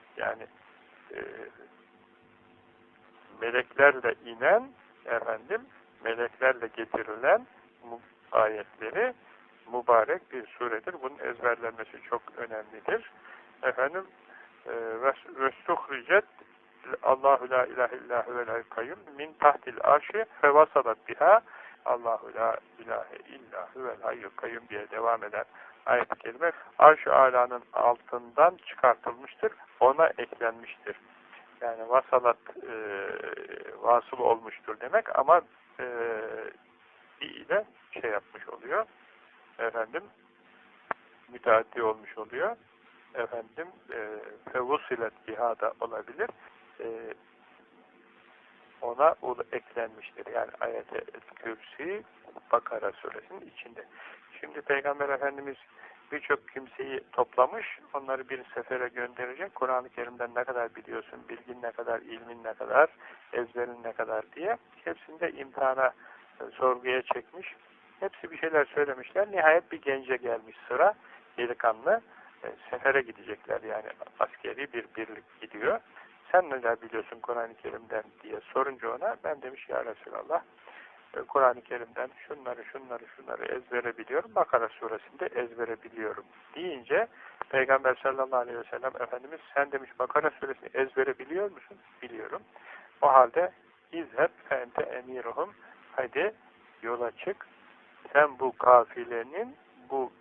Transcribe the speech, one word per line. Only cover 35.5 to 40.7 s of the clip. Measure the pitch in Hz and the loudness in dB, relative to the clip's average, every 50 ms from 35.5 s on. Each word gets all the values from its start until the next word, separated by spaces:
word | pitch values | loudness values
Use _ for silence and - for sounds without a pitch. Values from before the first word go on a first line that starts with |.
| _ - _ _ _ - | _ -20 _ _ _ -10
e, | 131 123 123 117 117 117 113 107 110 110 110 110 110 - - - _ _ _ _ _ _ _ _ - _ _ _ | -8 -6 -4 -4 -2 -2 -2 -4 -6 -8 -8 -10 -10 -12 -14 -16 _ _ _ _ _ _ _ _ -20 _ _ _
i | 139 | -14
ile | 151 - - - 117 165 202 214 - _ _ _ _ - - | -14 -14 -16 -4 -2 0 0 0 -2 _ _ _ _ -12 -8
şey | - 117 | -4 -4
yapmış | 107 101 - - - 107 - - | -4 -4 -6 -8 -16 -18 -16 -16
oluyor. | - - - 120 151 202 220 - _ _ - - - - - - _ _ - - - - | -16 -14 -8 -4 -2 -2 -4 -4 _ _ -20 -20 -20 -20 -20 -20 _ _ -20 -20 -10 -6
Efendim, | 117 113 - 117 110 110 123 165 202 208 - _ _ _ _ _ _ _ - - - - | -6 -4 -2 -4 -6 -4 -6 -10 -10 -10 -20 _ _ _ _ _ _ _ -20 -20 -20 -20